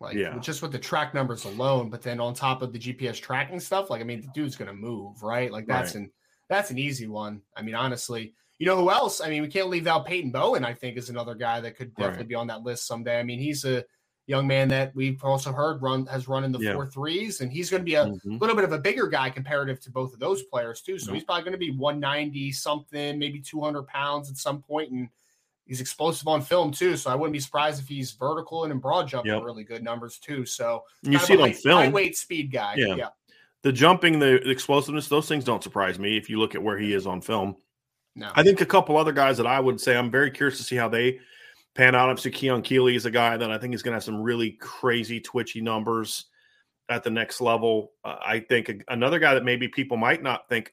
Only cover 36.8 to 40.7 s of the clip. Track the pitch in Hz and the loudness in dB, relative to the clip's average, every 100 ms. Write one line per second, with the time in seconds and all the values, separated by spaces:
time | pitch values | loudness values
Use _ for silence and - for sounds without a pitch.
36.8 | 104 98 92 90 - 110 95 95 _ _ | 0 0 0 -6 -2 0 0 -6 _ _
37.8 | _ _ _ - 104 147 180 190 175 190 | _ _ _ -14 0 6 8 6 6 4
38.8 | 175 151 156 143 135 120 117 135 131 113 | 6 2 4 4 4 4 2 4 2 2
39.8 | - 123 123 127 143 135 143 135 120 | 2 2 4 2 2 2 -2 -2 -4